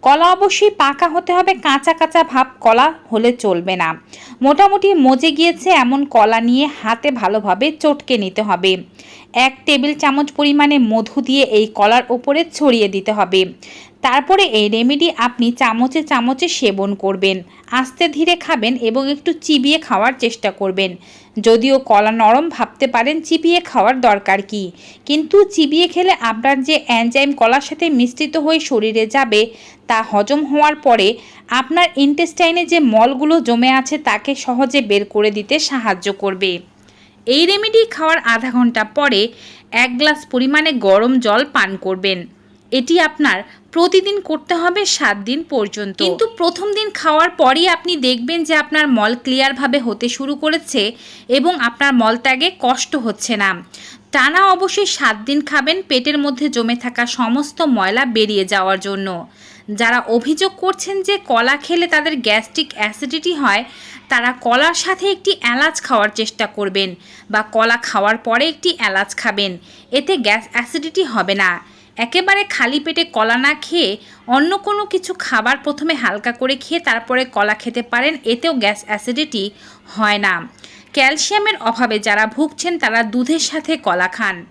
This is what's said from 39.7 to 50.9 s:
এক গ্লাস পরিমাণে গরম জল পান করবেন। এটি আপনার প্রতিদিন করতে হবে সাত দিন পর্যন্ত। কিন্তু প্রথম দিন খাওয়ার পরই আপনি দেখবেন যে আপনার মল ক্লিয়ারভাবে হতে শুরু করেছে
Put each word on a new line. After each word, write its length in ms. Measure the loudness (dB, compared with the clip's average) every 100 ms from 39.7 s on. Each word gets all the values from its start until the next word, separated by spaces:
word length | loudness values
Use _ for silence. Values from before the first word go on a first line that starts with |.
| -2
এক 80 | 0 0
গ্লাস 220 | 0 0 -2
পরিমাণে 380 | -2 2 2 0 0 4
গরম 260 | 4 4 2
জল 160 | 2 0 0
পান 160 | 0 -2 -4 -6
করবেন। 340 | -4 -2 -4 -8 _ _ _ _
এটি 220 | -4 2 2 2
আপনার 300 | 0 0 0 -6 -20 _
প্রতিদিন 420 | 0 4 4 2 -6 -4
করতে 260 | -8 -4 -2
হবে 200 | 0 0 -2 -2
সাত 200 | -2 -2 -4
দিন 120 | -6 -4
পর্যন্ত। 460 | -4 -4 -6 -10 -4
কিন্তু 260 | -4 0 -2 0
প্রথম 300 | -4 -2 -6 -4
দিন 100 | -6 -4
খাওয়ার 300 | 0 2 0 2
পরই 260 | 2 4 2 0
আপনি 160 | -4 -2 -2
দেখবেন 320 | -2 -2 -4 0
যে 60 | 0
আপনার 240 | 0 0 0 2
মল 160 | 0 -2
ক্লিয়ারভাবে 540 | -4 0 0 0 -2 -2 -2
হতে 200 | -4 -6 -6
শুরু 180 | -8 -4
করেছে 400 | -2 -2 -4 -4 -4